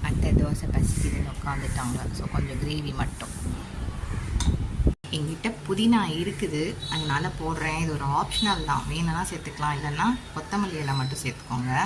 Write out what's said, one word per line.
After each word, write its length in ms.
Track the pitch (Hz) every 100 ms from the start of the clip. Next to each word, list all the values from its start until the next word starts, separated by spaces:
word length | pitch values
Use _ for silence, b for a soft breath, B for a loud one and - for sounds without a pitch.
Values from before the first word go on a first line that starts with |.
| -
அத்தை 220 | - - -
தோசை 280 | - - - -
பசிக்குதுன்னு 580 | - - - - 143 -
உட்காந்துட்டாங்க. 640 | 151 139 135 127 127 127 - -
So, 60 | - 147
கொஞ்சம் 260 | 139 147
கிரேவி 300 | 147 151 147 135
மட்டும். 320 | 135 - - - - - - - - - - - - - - - - - - - - 156
எங்கிட்ட 320 | 147 160 226 - -
புதினா 360 | 190 226 233 185 160
இருக்குது, 420 | 180 202 185 151 170 - -
அதனால 320 | 160 151 143 165 -
போடுறேன். 400 | 160 160 156 160
இது 80 | 165 147
ஒரு 100 | 139 147
ஆப்ஷனல் 460 | 185 - 214 180 151
தான், 160 | 139 143
வேணும்னா 280 | 151 170 165 185
சேர்த்துக்கலாம், 440 | 165 151 139 151 143
இல்லைன்னா 300 | 143 147 196 254 - 156
கொத்தமல்லி 420 | 151 202 196 160
இலை 120 | 143 135
மட்டும் 220 | 131 135
சேர்த்துக்கோங்க. 500 | 131 - - 120 127 135